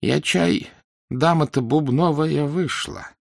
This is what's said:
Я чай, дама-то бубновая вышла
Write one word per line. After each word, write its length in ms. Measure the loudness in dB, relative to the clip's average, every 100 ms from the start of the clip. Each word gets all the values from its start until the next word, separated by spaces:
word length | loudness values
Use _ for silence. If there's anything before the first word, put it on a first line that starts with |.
Я 200 | 0 0
чай, 500 | 0 0 2 0 -4 -20 _ _ _
дама-то 500 | 0 2 4 2 0
бубновая 840 | 0 0 2 2 2 2 0 0
вышла 640 | -2 -2 -4 -4 -8 -10 -14 _